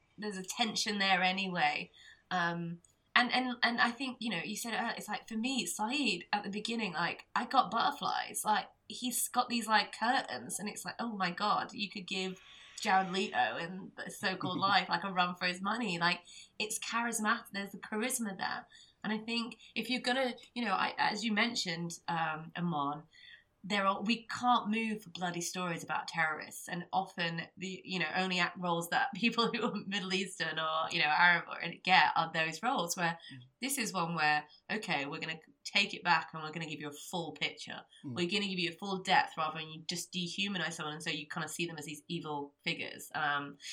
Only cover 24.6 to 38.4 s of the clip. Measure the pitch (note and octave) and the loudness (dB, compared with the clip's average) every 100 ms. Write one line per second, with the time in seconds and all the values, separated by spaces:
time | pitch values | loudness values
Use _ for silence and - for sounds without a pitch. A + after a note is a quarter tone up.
24.6 | G3+ A3 A3 G#3+ E3+ E3+ F3+ E3+ E3+ F#3 | 4 0 0 -2 -8 -4 -2 -2 -4 -2
25.6 | F3+ E3 D#3+ D#3 - E3 D#3 D3+ - - | -2 -2 -2 -4 -2 0 0 0 -6 -12
26.6 | - F3 - F#3 F#3+ - E3+ E3 - - | -6 -6 0 0 0 -2 -2 -2 -6 -8
27.6 | F#3 F#3 - F3+ D#3 F3 F#3 F3+ E3+ F#3 | -8 -6 -4 -2 0 2 2 2 0 0
28.6 | F3+ E3+ E3+ E3+ - F3+ A3+ A#3 A#3 A#3 | 0 0 2 2 2 2 2 4 2 2
29.6 | A#3 G3+ - G3+ F#3 F#3 F#3+ - D#3+ D#3 | 0 -2 -4 -4 0 0 -2 -2 -2 0
30.6 | D#3+ D#3+ - E3+ D3+ D#3 F3 E3+ - - | 0 0 0 2 4 8 8 6 2 -6
31.6 | E3+ - F#3 F3+ D#3 - E3 E3 D#3+ D#3+ | -6 -4 6 8 8 4 2 0 0 0
32.6 | A#3 B3+ E3+ F3+ E3+ E3+ - C3+ - _ | 0 0 0 0 0 0 -8 -16 -18 _
33.6 | C4+ C#4 G3+ F3+ E3+ E3+ D3+ D3+ - - | -2 0 0 0 0 2 4 4 0 -12
34.6 | - G#3+ G3 D3 C#3 D#3+ D#3+ D#3+ - _ | -6 -6 0 -2 -2 -4 -6 -8 -12 _
35.6 | - G3+ G#3 - F3+ E3 - D#3+ D#3 E3 | -2 2 2 0 4 4 2 -6 -6 -4
36.6 | D#3 D3 D3 - - F3 D3+ D3+ D3+ - | -6 -6 -8 -10 -6 -4 -4 -4 -4 -4
37.6 | - - - - - A#2+ F3 G3+ | -10 -12 -14 -16 -8 -2 0 0